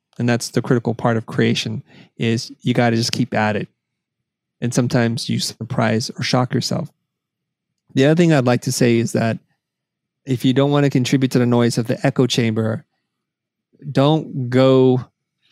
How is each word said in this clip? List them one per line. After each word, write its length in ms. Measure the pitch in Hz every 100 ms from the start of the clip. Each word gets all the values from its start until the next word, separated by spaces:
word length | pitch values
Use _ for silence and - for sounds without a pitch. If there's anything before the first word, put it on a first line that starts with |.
| _ -
And 80 | 120
that's 220 | 117 -
the 120 | -
critical 320 | - 123 120
part 240 | 113 123 113
of 80 | -
creation, 580 | - 117 117 123 113 - - - -
is 340 | 117 113 - -
you 120 | -
gotta 220 | 123 120 113
just 140 | 120
keep 200 | - 120
at 220 | 113 107 104
it. 120 | 95 _ _ _ _ _ _ _ _ _
And 140 | 120
sometimes 560 | 120 123 127 117 117 -
you 100 | 117
surprise 720 | - - 117 - 113 113 -
or 100 | -
shock 320 | - 123 127
yourself. 380 | 123 - - - _ _ _ _ _ _ _ _ _ _ 135
The 100 | 135
other 100 | 160
thing 160 | 170
I'd 140 | 151 123
like 160 | 123
to 80 | -
say 280 | - 123 117
is 140 | 127
that 260 | 117 113 - - _ _ _ _ _ _ _ -
if 200 | 127 135
you 80 |
don't 160 | 127 143
wanna 200 | 143 143
contribute 420 | 135 123 139 131
to 80 | 127
the 60 | 120
noise 320 | 120 120 117
of 100 | 113
the 180 | 127 139
echo 220 | 135 123
chamber, 580 | - 117 110 110 113 - _ _ _ _ _ _ _ _ _ 147
don't 580 | 135 139 156 - 139 120
go 560 | 123 131 131 131 127 - _ _ _ _